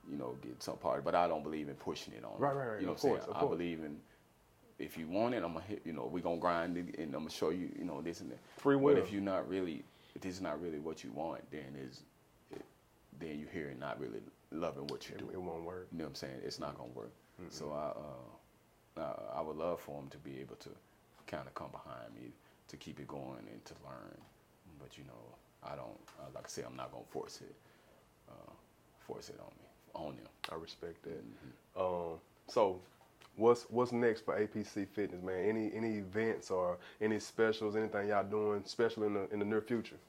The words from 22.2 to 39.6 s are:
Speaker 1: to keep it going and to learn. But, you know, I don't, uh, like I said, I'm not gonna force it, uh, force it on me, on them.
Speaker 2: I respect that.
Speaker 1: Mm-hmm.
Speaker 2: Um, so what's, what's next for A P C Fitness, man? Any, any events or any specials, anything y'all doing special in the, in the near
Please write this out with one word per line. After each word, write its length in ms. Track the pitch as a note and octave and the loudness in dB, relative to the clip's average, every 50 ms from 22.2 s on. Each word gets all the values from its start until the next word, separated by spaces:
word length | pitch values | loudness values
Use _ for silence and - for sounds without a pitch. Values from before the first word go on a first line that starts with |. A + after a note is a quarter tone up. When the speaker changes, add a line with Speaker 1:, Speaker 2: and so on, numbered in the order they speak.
| B1+ A#1+ - - - - - - - | -12 -14 -14 -16 -20 -20 -20 -20 -16
Speaker 1:
to 100 | - - | -16 -14
keep 220 | C#2+ - - - C#2+ | -12 -10 -10 -10 -10
it 60 | C#2 | -10
going 380 | - D2 C#2+ C2+ C2 C2 A#1+ G#1+ G#1 | -8 -6 -6 -6 -6 -8 -10 -10 -12
and 140 | A1+ A1+ - | -14 -14 -14
to 80 | - - - - | -16 -16 -14 -12
learn. 320 | C2+ C2 A#1+ G1+ - - - - - - - - _ - - _ F2 D#2+ C#2 | -12 -12 -12 -12 -14 -16 -16 -18 -20 -20 -20 -20 _ -20 -20 _ -20 -18 -16
But, 180 | C2+ B1+ - | -16 -16 -16
you 60 | - C#2+ | -16 -16
know, 320 | C2 A#1+ A1+ A1+ A#1 A#1 - - _ _ _ - | -16 -16 -16 -16 -18 -18 -20 -20 _ _ _ -10
I 120 | - - | -8 -8
don't, 240 | C#2 B1 A#1 G#1+ - - - - - | -6 -8 -10 -12 -14 -18 -20 -16 -14
uh, 80 | C#2 C2+ C2 | -14 -10 -10
like 120 | - - | -10 -10
I 20 | |
said, 160 | - - - B1 | -8 -8 -6 -6
I'm 80 | A#1+ B1+ | -8 -8
not 160 | B1+ B1+ B1+ | -8 -8 -8
gonna 120 | B1+ A#1+ - - | -8 -12 -14 -8
force 300 | - C2 - - - - | -6 -6 -6 -6 -10 -14
it, 120 | - - - - - - - - - - - - - _ _ _ _ - | -14 -16 -18 -20 -20 -20 -20 -20 -20 -20 -20 -20 -20 _ _ _ _ -20
uh, 220 | - - - - - - - _ _ _ _ _ _ - | -20 -18 -18 -18 -20 -20 -20 _ _ _ _ _ _ -20
force 300 | - - - - - - | -12 -10 -10 -10 -10 -14
it 100 | - - | -14 -14
on 120 | G1+ - - - | -16 -18 -18 -20
me, 80 | - - - - - - - | -20 -20 -20 -20 -20 -12 -8
on 220 | - E2 D2 C2+ | -6 -6 -6 -6
them. 120 | A1+ G#1+ G#1+ - - - - | -8 -14 -16 -10 -8 -6 -4
Speaker 2:
I 40 | D#2 | -4
respect 480 | E2 E2 - - - - E2+ E2 - - | -6 -6 -8 -10 -8 -8 -10 -10 -10 -10
that. 180 | E2+ E2 D2+ - | -8 -8 -8 -10
Speaker 1:
Mm-hmm. 580 | A1+ G#1+ - - C2 B1 - - - - F#2 F#2+ F#2 F2+ F2 E2+ E2 E2 | -12 -14 -14 -16 -16 -18 -18 -20 -10 -2 2 2 2 4 2 0 -2 -4
Speaker 2:
Um, 60 | D#2+ - - - - - | -6 -10 -18 -20 -20 -16
so 320 | - - B2 G#2+ G2 F#2 F#2 - - - - - - - - - - - | 2 6 6 6 6 6 0 -6 -16 -20 -20 -20 -20 -20 -20 -20 -14 0
what's, 280 | G2 G#2+ A#2 A#2+ A#2+ - - | 8 10 10 10 10 6 0
what's 220 | A2 A#2 B2 B2 | 4 4 4 6
next 300 | B2 A#2+ A#2+ A#2 G#2+ - - | 6 6 6 6 6 4 2
for 120 | - - | 0 4
A 100 | G2+ G#2+ | 4 4
P 160 | G#2 - G#2+ G2+ | 4 2 -4 -4
C 220 | - - G#2 G2 | -2 0 -2 -2
Fitness, 360 | F#2+ - G#2+ G2+ F2+ F2+ F2+ | 0 2 0 0 0 0 -2
man? 220 | F2+ F#2+ F#2 F#2 F2+ | -2 0 2 4 4
Any, 280 | G#2 A2 A2 A2 G#2 - | 4 4 4 2 2 0
any 240 | A2 A2+ A2+ A2 | 0 2 2 2
events 520 | G#2 G2 F#2 F#2 G#2+ A2+ A2+ G#2+ - - - | 0 -2 0 2 2 4 4 2 0 0 0
or 280 | G2 F#2 F2+ F2+ F2 F2+ - - - - | 2 4 4 4 2 0 -6 -16 -4 2
any 180 | G#2+ A2 A2 G#2 | 4 4 4 4
specials, 560 | - - - - A2+ A2 G#2+ - G#2+ G#2 G#2 | 0 -2 4 6 6 6 6 4 2 2 4
anything 320 | A2 A2 G#2+ G#2+ G2+ G2+ | 4 2 4 2 2 2
y'all 160 | G#2 G#2 G2+ F#2+ | 4 4 4 4
doing 400 | G2 G#2 G#2+ G#2+ G#2 G#2 G2+ F#2+ | 4 2 4 4 4 4 2 0
special 380 | - - - A#2 A2+ - A2 G#2 | -4 2 4 4 4 4 4 2
in 100 | G#2 G2+ | 4 4
the, 160 | G2+ G2 - | 2 2 2
in 80 | G#2 G#2 | 2 2
the 60 | G2+ | 2
near 160 | G#2 A2 G#2+ | 4 4 2